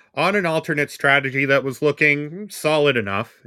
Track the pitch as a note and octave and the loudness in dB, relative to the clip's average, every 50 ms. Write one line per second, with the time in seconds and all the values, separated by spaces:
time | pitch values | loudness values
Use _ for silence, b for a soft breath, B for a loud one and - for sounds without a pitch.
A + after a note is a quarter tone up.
0 | b b b C3+ D3+ F3+ G3+ G#3 F#3 E3+ D#3+ D#3+ D#3 - D#3+ D3 D3 C#3 - - | b b b -2 0 0 2 0 0 0 0 -2 -2 -2 -2 -2 -2 -4 -4 -4
1 | - C#3+ C#3 C#3 C3+ C3+ B2+ C3+ C#3 C3+ C3+ C3+ B2 C3+ B2+ - D3+ D3 C#3+ - | 0 2 2 2 2 0 -2 -2 0 2 2 2 2 0 -4 -2 0 0 2 2
2 | D#3 D3 C#3+ C#3+ D3 D3 D#3 F#3 G#3+ G3+ - - - D#3 D#3 D3+ D3 D3 C3+ A#2+ | 2 2 2 2 -2 -8 -10 -12 -14 -14 -10 -4 -2 0 2 2 4 2 2 0
3 | G#2 G2 G2 G2+ A#2+ - _ _ - | 0 -2 -2 -4 -4 -6 _ _ -18